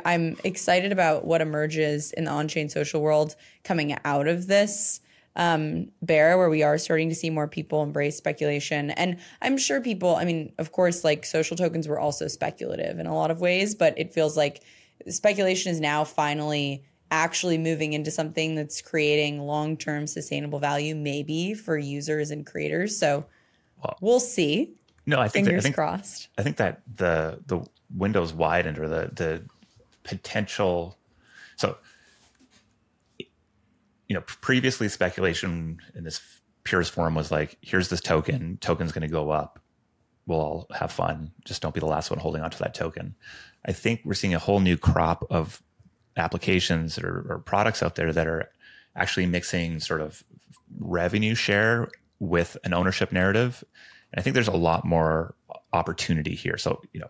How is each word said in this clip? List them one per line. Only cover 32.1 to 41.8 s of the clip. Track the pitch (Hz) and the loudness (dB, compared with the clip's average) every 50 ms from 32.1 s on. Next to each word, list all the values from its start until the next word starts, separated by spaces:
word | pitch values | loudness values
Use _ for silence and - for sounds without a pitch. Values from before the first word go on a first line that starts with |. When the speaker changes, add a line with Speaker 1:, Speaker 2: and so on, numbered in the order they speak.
| _ _ _ _ _ _ _ _ _ _ _ _ _ _ _ _ _ _ _ _ _ - | _ _ _ _ _ _ _ _ _ _ _ _ _ _ _ _ _ _ _ _ _ -20
Speaker 2:
you | - - _ _ _ _ _ _ _ _ _ _ _ _ _ _ _ - 101 | -20 -20 _ _ _ _ _ _ _ _ _ _ _ _ _ _ _ -6 -6
know, | 87 | -6
previously | - - - - - - 131 127 127 131 127 - 113 101 | -6 -8 -14 -4 0 2 2 4 2 2 0 0 -2 -4
speculation | - - 95 87 - - 95 90 85 - - 92 85 82 82 80 80 82 - - - | 0 0 -2 -2 0 0 0 0 0 0 -2 -4 -4 -4 -6 -6 -8 -10 -14 -16 -16
in | - 82 | -12 -12
this | 80 78 - - - - - _ _ _ _ - | -10 -10 -12 -12 -16 -20 -20 _ _ _ _ -4
purest | - - 92 85 - - | 0 0 2 2 0 0
form | - 85 82 80 | 0 0 2 2
was | 78 76 - | 0 0 0
like, | 80 78 78 - - - - | 0 -2 -2 -2 -6 -12 -6
"Here's | - - 95 90 - | -2 0 0 2 0
this | 90 82 - | -2 -4 0
token, | - 82 78 80 - 73 - 80 85 95 - | 0 0 2 2 0 -2 -2 -4 -6 -8 -6
token's | - - 85 - 85 80 - | -2 -2 -2 0 -2 -4 -4
gonna | 82 78 76 | -4 -4 -4
go | 82 78 73 76 | -2 -2 0 0
up. | 76 76 76 - - - _ _ _ _ _ _ _ _ _ _ _ _ _ | 0 -2 -2 -4 -10 -20 _ _ _ _ _ _ _ _ _ _ _ _ _
We'll | - 82 80 | -2 0 0
all | 76 76 78 82 - - - | 0 -2 -4 -6 -8 -10 -8
have | - - - - | -6 -6 -4 -4
fun. | - 87 - 80 78 78 78 - - - | -2 -2 -2 -2 -4 -8 -10 -12 -16 -14
Just | - 107 - - | -12 -8 -6 -6
don't | 78 - | -4 -4
be | 82 | -2